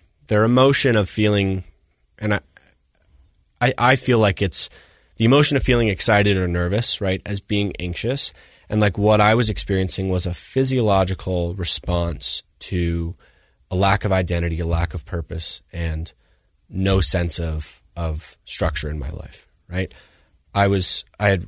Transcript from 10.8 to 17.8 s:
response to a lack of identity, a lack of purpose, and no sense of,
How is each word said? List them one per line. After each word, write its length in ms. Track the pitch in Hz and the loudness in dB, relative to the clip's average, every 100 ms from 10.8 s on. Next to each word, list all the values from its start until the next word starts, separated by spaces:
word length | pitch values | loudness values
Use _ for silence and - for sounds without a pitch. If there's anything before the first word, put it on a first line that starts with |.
| 110 98 92 95 - 90 87 | 2 2 0 -2 -4 -4 -4
response 880 | 95 87 - - 87 85 - - - - - | -4 0 0 0 -2 -2 -6 -6 -6 -10 -14
to 540 | - 90 85 85 82 82 _ _ _ _ - | -6 -2 -2 -2 -6 -10 _ _ _ _ -6
a 60 | 92 | 0
lack 280 | 98 101 | 0 0
of 80 | 101 | 0
identity, 460 | 95 87 87 85 82 | 0 0 -2 -4 -4
a 60 | 82 | -4
lack 280 | 85 85 | -2 -4
of 100 | 80 | -6
purpose, 580 | - 87 80 82 - - _ | -8 -8 -8 -8 -10 -12 _
and 400 | 85 82 78 82 - _ _ _ _ _ | -8 -6 -6 -8 -14 _ _ _ _ _
no 300 | 92 95 95 | -4 0 2
sense 380 | 92 87 85 - | 2 2 0 -2
of, 440 | 82 78 - - | -2 -6 -8 -14